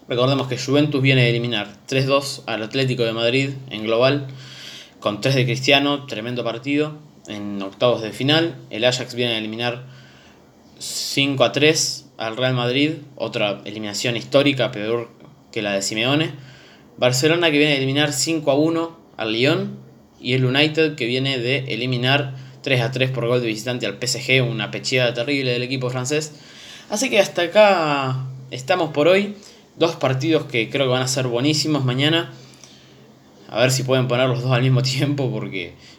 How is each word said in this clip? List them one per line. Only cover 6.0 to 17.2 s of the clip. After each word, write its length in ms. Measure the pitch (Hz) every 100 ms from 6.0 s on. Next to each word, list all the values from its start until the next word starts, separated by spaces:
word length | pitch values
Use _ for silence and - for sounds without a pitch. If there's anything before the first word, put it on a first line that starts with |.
| 131
tremendo 360 | 110 113 123
partido, 540 | 113 113 131 143 151 151 - - -
en 320 | 104 104 101
octavos 380 | 95 - 123 113
de 120 | 110
final. 440 | 104 131 156 165 - -
El 140 | 107
Ajax 300 | 123 127 120
viene 200 | 120 120
a 40 | 113
eliminar 460 | 110 110 120 120 - - - - - - - _ - -
cinco 640 | - - - - 139 135
a 80 | 117
tres 540 | - 151 156 - - - -
al 200 | 113 110
Real 180 | 127
Madrid, 380 | 127 120 131 151 147 - -
otra 440 | 113 113 104 98 104
eliminación 500 | 107 107 101 127 117
histórica, 560 | - 139 139 135 110
peor 380 | 104 104 120 117 - - - _
que 100 | 117
la 100 | 104
de 100 | 98
Simeone. 500 | 98 110 120 147 175 - - - - - - -
Barcelona, 540 | 127 131